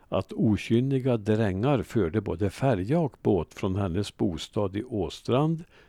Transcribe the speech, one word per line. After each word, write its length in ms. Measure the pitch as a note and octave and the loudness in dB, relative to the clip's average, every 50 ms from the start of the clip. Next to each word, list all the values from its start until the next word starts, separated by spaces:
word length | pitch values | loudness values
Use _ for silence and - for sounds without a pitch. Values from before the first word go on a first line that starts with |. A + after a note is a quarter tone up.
| _ - | _ -2
att 240 | - F#2+ - - - | -2 -2 -2 -2 -2
okynniga 840 | - D3 A2 G2+ - - - A2+ A#2 C3 C#3 C3+ C3 B2 C3 A#2 | 0 2 2 2 2 2 2 2 2 2 2 0 0 0 0 0
drängar 640 | A2 G2+ A2 G#2+ A2 A2+ G2 F#2 F#2+ A2+ D3 C#3+ G#2+ F2 | 0 0 0 2 2 2 0 0 0 0 2 2 0 0
förde 380 | - - A2+ F2+ D#2 D#2 A2 | 0 0 0 0 2 0 -2
både 280 | G2+ - E2 E2+ G#2 F#2+ | -2 -2 -2 -2 -2 -2
färja 500 | - - B2+ C3+ A2+ F2+ F#2 A2 D#3 F3 | -2 0 0 0 2 0 0 0 0 0
och 180 | D#3+ B2 - - | 0 -2 -4 -2
båt 320 | - - G#2 E2 D#2 - - | 2 2 2 2 2 -2 -6
från 220 | - - F#2+ F#2 | -4 -2 -2 0
hennes 420 | G2+ G2+ F2 D#2+ G#2 G2+ - - | 0 0 0 -2 -2 -4 -4 -4
bostad 580 | - A#2 G2 D#2+ D#2 - - - G#2+ G#2 F#2 F#2+ | -2 -2 -2 -2 -4 -8 -6 -4 -2 -2 -2 -2
i 80 | G#2 - | -6 -6
Åstrand 800 | - A#2 G2+ E2+ C#2+ - - - - A#2 C3+ D3+ D#3+ E3 D#3+ E3+ - - - - | -4 -4 -4 -4 -4 -6 -8 -4 0 0 2 2 2 0 -4 -6 -12 -20 -20 -20